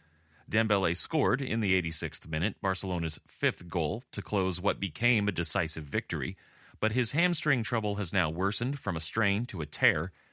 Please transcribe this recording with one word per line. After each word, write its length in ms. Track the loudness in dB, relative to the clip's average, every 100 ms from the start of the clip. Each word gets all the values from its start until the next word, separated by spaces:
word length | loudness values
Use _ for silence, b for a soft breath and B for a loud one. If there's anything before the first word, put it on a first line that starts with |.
| b b b b b
Dembélé 460 | 0 4 4 4 2
scored 440 | 0 2 4 2
in 200 | 0 0
the 160 | 2 2
eighty-sixth 500 | 0 -4 -4 -6 -4
minute, 300 | -2 -2 0
Barcelona's 600 | -2 -2 -2 -2 -2 -4
fifth 440 | _ -4 -2 -2 -4
goal, 340 | 0 0 -2 -6
to 100 | -10
close 400 | -2 0 2 0
what 200 | 0 -2
became 480 | -4 -2 0 2 2
a 40 |
decisive 520 | 0 0 0 -2 -4
victory, 520 | -6 -6 -4 -4 -4 -8 B B B B
but 100 | -2
his 220 | 0 0
hamstring 500 | 0 0 0 0 0
trouble 320 | 0 0 0 -2
has 160 | 0
now 180 | 2 0
worsened 500 | 2 0 2 0 -2
from 160 | -2 -2
a 40 |
strain 460 | -2 0 2 2 -2
to 140 | -4
a 60 | -6
tear, 440 | 2 2 2 -2 b b